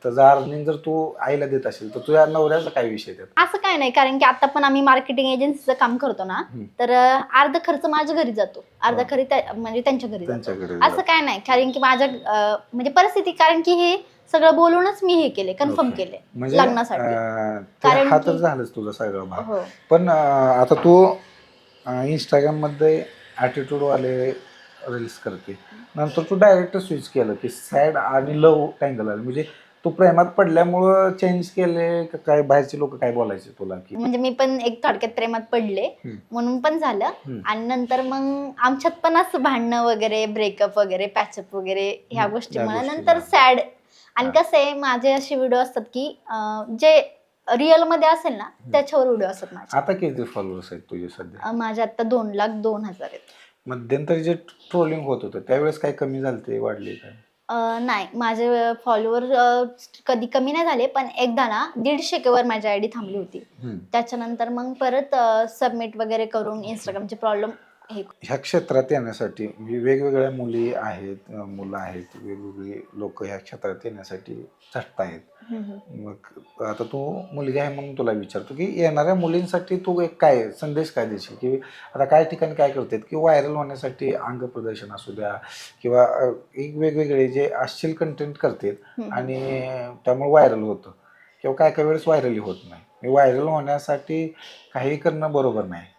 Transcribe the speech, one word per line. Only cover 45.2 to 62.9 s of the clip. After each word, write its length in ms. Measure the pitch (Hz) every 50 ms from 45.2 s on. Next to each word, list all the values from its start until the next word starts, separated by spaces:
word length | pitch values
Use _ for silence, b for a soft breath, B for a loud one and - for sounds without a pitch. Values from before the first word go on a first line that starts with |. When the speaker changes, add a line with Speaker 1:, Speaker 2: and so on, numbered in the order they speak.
| 269 269 294
Speaker 2:
व्हिडिओ 240 | 262 254 262 247 247
असतात 240 | 254 254 254 247 220
की, 380 | - _ 247 269 294 - _ _
अ, 360 | - 233 220 214 214 214 214 214 240 220 226
जे 380 | 311 311 311 302 - - - _ _ _ _ _ _ -
रिअल 340 | 220 240 285 311 320 320 339
मध्ये 260 | 330 330 320 302 311
असेल 260 | 330 330 330 339 254
ना, 100 | 208 208
Speaker 1:
हम्म. 280 | - _ _ _ 123 -
Speaker 2:
त्याच्यावर 340 | 285 285 285 302 294 254
व्हिडिओ 220 | 254 247 214 202 185
असतात 200 | 190 190 - 175 -
माझे. 240 | - - - -
Speaker 1:
आता 160 | 135 135 - 190
किती 320 | 185 180 160 135 123 120
फॉलोअर्स 440 | - - 113 98 95 92 92 90 - 92
आहेत 100 | 85 - _
तुझे 180 | - 90 87 87
सध्या? 400 | - - 92 87 87 - - 214
Speaker 2:
अ, 40 | 226
माझे 300 | 233 233 220 220 214 233
आता 200 | 220 226 - 233
दोन 300 | 220 240 247 220 214 202
लाख 160 | 202 208 220
दोन 360 | 220 214 208 220 220 208 214
हजार 240 | 208 180 - 143 - -
आहेत. 80 | - _ b b b b b b _ _
Speaker 1:
मध्यंतरी 560 | - 127 123 120 117 135 139 151 147 170 165 160
जे 120 | 165 170 165 - - - _ _ _
ट्रोलिंग 340 | - 180 170 156 156 160 147
होत 140 | 135 131 120 -
होतं 160 | 135 - 101
त्यावेळेस 400 | - - 123 135 147 156 151 151
काय 140 | - 147 139
कमी 280 | - 151 135 135 135
झालते, 380 | 131 135 123 110 104 - 117 113
वाढले 320 | 113 110 107 101 101 98
काय? 200 | 101 104 - 101 107 113 _ _ _ _ _ _
Speaker 2:
अ, 300 | 226 233 226 226 226 233
नाही, 280 | 240 254 240 202 190 - -
माझे 580 | 226 240 226 226 220 240 240 240 240 233 233 233 233 -
फॉलोअर, 480 | 254 233 214 220 226 226 240 247 254 269
अ, 320 | 247 247 240 240 247 247 240 247 - - - _ - _
कधी 200 | - 254 233 226
कमी 260 | 240 - 269 262 262 294
नाही 120 | 320 339
झाले, 220 | 330 294 247 240
पण 200 | 269 - 262 262 240 -
एकदा 320 | - 254 240 233 240 262 233
ना 220 | 214 214 277 320 -
दीडशे 420 | 247 226 262 294 285 330 - - 330
के 120 | 247 254
वर 140 | 247 254 240
माझी 240 | 240 226 214 208 214
आयडी 200 | 202 202 208
थांबली 300 | 220